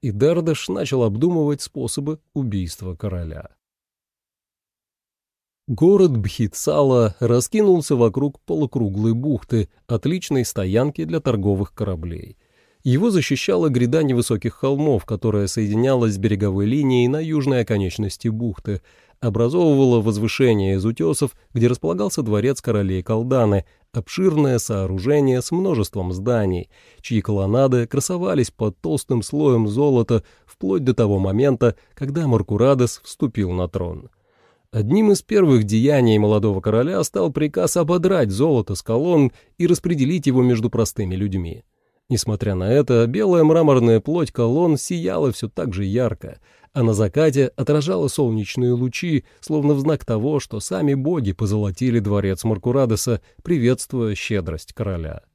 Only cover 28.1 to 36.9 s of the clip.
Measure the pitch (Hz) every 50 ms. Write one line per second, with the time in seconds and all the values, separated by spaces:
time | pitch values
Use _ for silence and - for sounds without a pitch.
28.1 | 185 175 175 185 180 147 120 - _ _ 113 107 98 _ - 165 160 135 - _
29.1 | 135 117 107 - - 147 151 143 123 117 110 104 104 123 143 147 135 120 113 -
30.1 | 120 107 - _ _ _ _ _ - _ - - 190 175 139 123 120 - 117 101
31.1 | 101 95 95 95 98 107 131 143 131 117 123 117 - _ _ _ _ - 143 135
32.1 | 139 170 160 139 120 107 95 - 107 104 120 135 139 131 123 113 - - _ -
33.1 | - _ - 131 - - 101 90 87 90 90 85 - 92 87 87 85 82 - -
34.1 | _ _ _ _ _ _ _ _ _ _ _ _ - 113 104 107 151 208 220 208
35.1 | 202 190 - _ 220 208 190 156 135 117 107 101 107 110 120 143 147 139 123 117
36.1 | 110 107 107 104 107 104 101 110 98 95 - 110 104 113 127 156